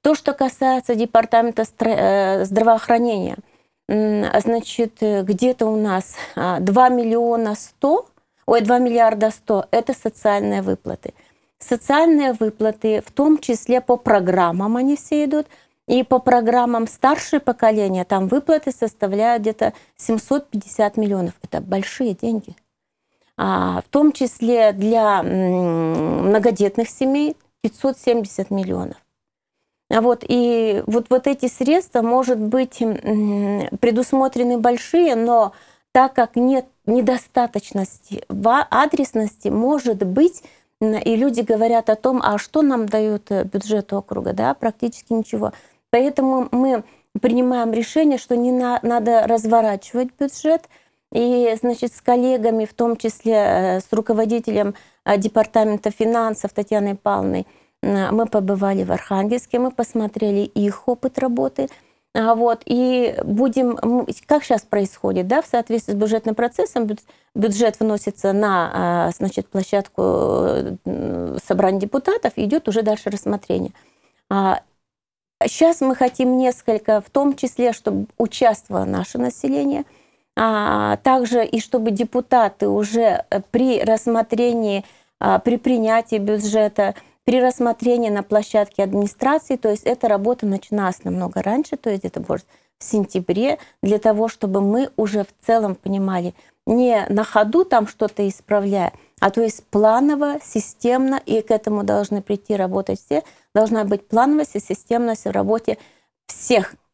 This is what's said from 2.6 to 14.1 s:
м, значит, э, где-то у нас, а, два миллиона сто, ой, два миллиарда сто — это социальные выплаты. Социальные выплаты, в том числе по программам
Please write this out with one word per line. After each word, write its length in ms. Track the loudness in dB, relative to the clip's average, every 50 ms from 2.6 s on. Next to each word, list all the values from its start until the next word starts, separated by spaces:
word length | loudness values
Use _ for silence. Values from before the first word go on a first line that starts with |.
| 4 4 4 2 2 0 0 2 2 0 -2 -2 -4 -6 -8 -12 -16 _ _ _ _ _ _ _ _ -4
м, 360 | -2 0 0 0 0 0 0 0 0 0
значит, 560 | 0 0 -2 -2 -4 -6 -4 -4 -4 -4 _ -2 -2
э, 200 | 0 0 0 0
где-то 440 | -2 -2 0 2 0 0 0 -2
у 100 | 0 0
нас, 380 | 0 0 0 -2 -2 -4 -6 -12 -12 -14 -12 -8
а, 240 | -4 -2 -2 -2 -2
два 280 | 0 2 4 4 4 4
миллиона 680 | 4 0 0 0 0 0 0 0 0 0 -2 -4 -4
сто, 520 | -8 -10 -18 _ _ 0 2 2 0 -2 _ _ _ _ _ _ _ _
ой, 140 | 2 2 2
два 180 | 4 2 2 2
миллиарда 520 | 2 2 2 4 4 4 4 2 -2 -2
сто — 340 | -2 -6 _ -2 -2 -2 0 _
это 220 | -2 0 0 -2 -6
социальные 680 | -4 -6 -8 -8 -2 0 0 0 2 0 -2 -2 -2 -2
выплаты. 500 | -4 -4 -4 _ -12 -12 -10 -12 -16 _ _ _ _ _ _ _ _ _ _
Социальные 760 | -4 -4 -4 -2 0 2 2 4 6 6 4 4 2 0 0
выплаты, 680 | 0 -2 -4 -2 0 -2 -2 -2 -2 -2 -2 -2 -2 -4
в 60 | -4
том 280 | _ 0 4 4 2 2
числе 420 | 2 -4 -4 -4 0 0 0 0
по 160 | 2 2 0
программам 800 | 0 4 2